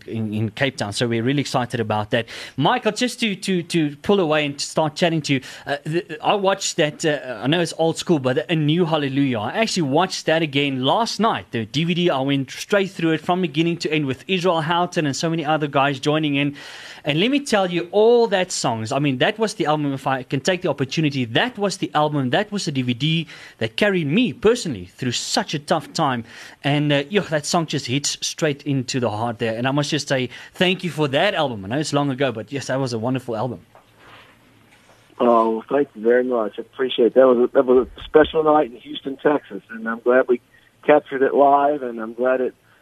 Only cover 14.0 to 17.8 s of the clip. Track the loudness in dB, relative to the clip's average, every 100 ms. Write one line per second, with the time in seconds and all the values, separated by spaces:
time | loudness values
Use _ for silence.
14 | -2 -4 -2 0 2 0 0 0 0 0
15 | -2 -2 -2 -2 -2 -2 0 0 0 0
16 | 0 0 0 0 -2 -4 -16 -18 -18 -10
17 | -2 0 2 0 0 0 2 -2